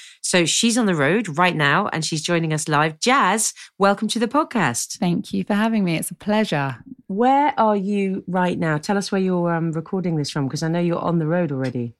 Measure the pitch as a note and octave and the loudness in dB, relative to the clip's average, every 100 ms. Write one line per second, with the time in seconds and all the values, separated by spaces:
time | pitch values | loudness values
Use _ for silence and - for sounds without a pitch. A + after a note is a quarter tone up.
0 | - - - F3+ D#3 - A#3 A3+ G#3+ D#3+ | -20 -12 0 2 2 2 2 2 2 2
1 | C#3 G#3+ G3 D3 F3+ D#3 C#3+ D#3+ G#3 D#3+ | 2 2 0 2 2 2 2 2 0 -4
2 | D3+ D#3 E3 E3+ D#3+ D#3 D#3 D3 D#3+ D#3 | -4 -4 -2 0 0 -2 0 2 2 0
3 | A3+ C4+ F#3+ A3 - - - - G3 G3+ | 0 2 2 2 -2 -6 -12 0 2 2
4 | G#3+ A3 A#3 C#4+ D#4+ A#3 C#3+ A#2 - - | 0 -2 0 0 0 0 0 -2 -6 -4
5 | F3+ E3+ - G3 F#3 G3+ A3+ A3 F3+ D#3+ | -2 -2 -4 -4 -2 0 0 0 0 -2
6 | - - G#3 G#3+ G#3+ D3+ C3+ B2 - - | -6 -8 -2 0 0 0 -2 -6 -14 -18
7 | - F#3+ B3 C#4 D4 - A3 G#3 F#3+ G3+ | -6 0 2 4 2 2 2 2 0 -2
8 | G3 F#3+ - F#3 F3+ F3 E3 D3+ F3+ G3+ | -2 -4 -4 -2 0 0 -2 -2 -2 -2
9 | G3 G3 F#3 F3+ E3+ E3 E3 D#3+ D#3+ F#3+ | -2 0 0 0 0 0 -2 -4 -4 -4
10 | F3 D#3+ C#3 D#3 C3+ D3+ D#3+ E3+ F3 E3+ | -2 -2 -2 -2 -4 -2 -2 0 0 0
11 | F3 E3+ D3+ F3+ E3 C3 C3 B2 A#2 | 0 0 0 0 0 -2 -4 -4 -8